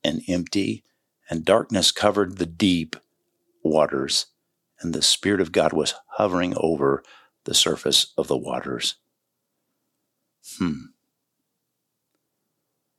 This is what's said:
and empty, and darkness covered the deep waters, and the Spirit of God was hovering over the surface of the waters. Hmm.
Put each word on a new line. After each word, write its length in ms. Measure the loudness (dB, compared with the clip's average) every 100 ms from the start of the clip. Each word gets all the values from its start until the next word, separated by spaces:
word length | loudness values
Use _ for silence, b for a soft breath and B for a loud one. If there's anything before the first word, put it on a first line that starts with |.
and 200 | -4 -4 -4
empty, 560 | -4 -2 -4 -4 -6 _ _ _ _ -10
and 160 | -4 2
darkness 460 | 2 2 0 0
covered 460 | 2 2 2 0 -2
the 80 | -6
deep 500 | 0 2 2 -2 -12 _ _ _ _ _ _
waters, 640 | 0 2 2 0 -2 -4 -4 _ _ _ _ _
and 140 | -6
the 80 | 0
Spirit 400 | 0 2 2 2
of 100 | 2
God 220 | 2 2
was 220 | 2 0 -4 -8
hovering 420 | -2 0 0 -2 0
over 480 | 0 2 0 0 b b b _ -2
the 100 | 0
surface 580 | 2 0 2 2 0 -4
of 120 | -2
the 100 | -2
waters. 580 | -2 -6 -6 -6 -6 -8 _ _ _ _ _ _ _ _ _ _ _ _ _ _ -20 -6
Hmm. 280 | -4 -4 -10 _ _ _ _ _ _ _ _ _ _ _ _ _ _ _ _ _ _ _ _